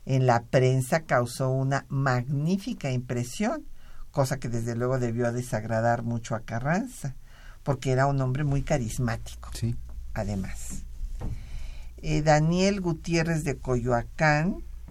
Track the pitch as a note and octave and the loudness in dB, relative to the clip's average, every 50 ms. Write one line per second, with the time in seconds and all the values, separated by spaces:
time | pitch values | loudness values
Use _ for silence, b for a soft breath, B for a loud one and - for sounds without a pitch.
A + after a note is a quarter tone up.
0 | b - C3+ C3 C3 B2+ A#2 A#2 A#2 - - C3+ B2+ B2+ C3 C3 C3 - F3 D#3+ | b 0 2 4 6 6 6 4 4 2 4 4 6 6 4 2 2 2 0 0
1 | D#3+ - D#3 B2 A#2+ A#2+ - - C3+ C3 C3 C3+ C3 C3+ C#3 C3+ - - C#3+ C3+ | 0 2 2 2 2 2 -2 -2 0 0 2 2 2 2 0 0 -2 -2 -2 0
2 | C#3 C3+ B2 B2 A#2+ C#3 D3+ C#3 D3 E3 G3 G3 - C4 G#3+ - - C#3 B2+ B2 | 2 2 2 2 0 0 0 0 2 2 2 0 0 -4 -6 -4 -2 -2 -2 -2
3 | B2 - B2+ A#2+ A#2+ A#2+ - - G#3 A#3 D#4+ D4+ D4+ - b b b b b b | -2 -2 -2 -2 -2 -2 -2 -2 0 0 0 -2 -6 -8 b b b b b b
4 | b b b D3 C3+ - C3 B2+ - B2 A#2 A#2 A2+ A#2+ A#2 A#2 A#2+ B2 C3+ C3 | b b b 0 0 2 0 -2 -4 -2 -2 -2 -2 -2 -2 0 0 2 2 2
5 | B2 A#2+ A2+ A#2+ B2 A#2 A#2 B2 B2 - - G#2+ G#2+ A2+ A2+ A2+ A2+ A#2 A#2 A#2+ | 0 0 0 0 0 0 0 -2 -2 -2 -2 -2 -2 0 0 2 4 4 2 2
6 | A#2 A#2 A#2 A#2 - - A#2 A2 A2+ - A#2 A#2 B2+ C#3+ E3 F#3+ C4+ B3 - - | 0 -2 -4 -4 -4 -4 -4 -6 -4 -4 -4 -2 0 0 0 0 0 -4 -6 -10
7 | - C#3 C3 - b b b b b b b b b D3 C3+ - - C3+ B2+ C3 | -10 -10 -10 -10 b b b b b b b b b -2 -2 0 0 2 4 4
8 | C3+ C#3 C#3 C#3 C3 B2+ B2+ C#3+ D#3 C#3+ C#3 C#3 - - D#3+ C#3+ B2+ A2 - - | 4 4 4 2 2 2 0 0 0 0 2 0 0 2 0 0 0 -2 -2 0
9 | C3+ A#2 A2 A2 - - - - - - - - - A#2 A#2 - - - - - | 0 0 0 -2 -6 -8 -10 -12 -10 -10 -6 -4 -2 -2 -2 -4 -6 -8 -8 -8
10 | - - - A#2 G#2+ G#2 G#2 F#2+ F#2+ - - - - - - - - - - - | -8 -6 -4 -4 -2 -2 -2 -2 -4 -4 -6 -8 -6 -6 -6 -8 -8 -8 -8 -6
11 | - - - B B B B B B B B B B B B B B B B B | -6 -6 -4 B B B B B B B B B B B B B B B B B
12 | - D#3+ D#3 D3+ D3 D#3 D3+ D3+ D#3 E3 F3 F3+ F#3+ G3 G3+ G3 F3+ F3 E3 D#3+ | -2 0 0 2 4 6 6 6 6 6 4 4 4 4 2 2 0 -2 -2 -2
13 | - E3+ E3 E3+ E3 E3 E3 D#3 - C#3+ C3 - - C3 B2+ B2 A2+ B2 B2 A#2 | -2 0 2 2 2 2 0 0 0 -2 -4 -2 -2 0 0 2 2 2 2 2
14 | A#2 - - - D#3+ D#3 D3 D3 D#3+ F#3 B3+ - - - - - - b | 0 -2 -2 2 4 4 4 4 2 0 -2 -2 -6 -10 -10 -12 -12 b